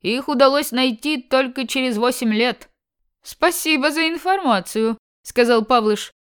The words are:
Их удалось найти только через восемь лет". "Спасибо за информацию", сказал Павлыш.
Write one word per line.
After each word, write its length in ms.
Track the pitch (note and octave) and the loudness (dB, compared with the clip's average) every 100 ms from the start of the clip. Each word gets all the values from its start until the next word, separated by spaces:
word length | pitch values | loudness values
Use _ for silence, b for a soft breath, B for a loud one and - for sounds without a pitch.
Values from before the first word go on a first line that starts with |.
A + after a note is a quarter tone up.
Их 260 | E3+ A#3+ C4+ | -2 -4 -2
удалось 440 | C#4 C4+ C#4 D4 | 4 6 4 -2
найти 480 | A#3+ C4 A3 D4 D4+ | 0 0 0 -4 -4
только 460 | - C4 C4+ B3+ B3+ | 0 0 0 -4 -6
через 320 | C4+ B3+ G#3+ | -2 -2 0
восемь 380 | A#3+ A#3+ A#3 G#3+ | 0 0 0 0
лет". 340 | B3 A#3 - _ _ _ _ _ | 0 -2 -12 _ _ _ _ _
"Спасибо 680 | - - E4 E4+ D#4 D#4 C#4+ | -20 -2 0 0 -2 0 0
за 180 | D4+ D#4+ | 0 -2
информацию", 920 | E4 F4+ F#4+ D#4+ G3+ F3 A3 A3 A3+ _ _ | -2 -2 -2 0 -2 -2 -4 -4 -4 _ _
сказал 420 | - - A#3+ A#3 A3 | -8 0 2 2 2
Павлыш. 460 | B3 G#3+ G#3 - _ | 0 2 -2 -6 _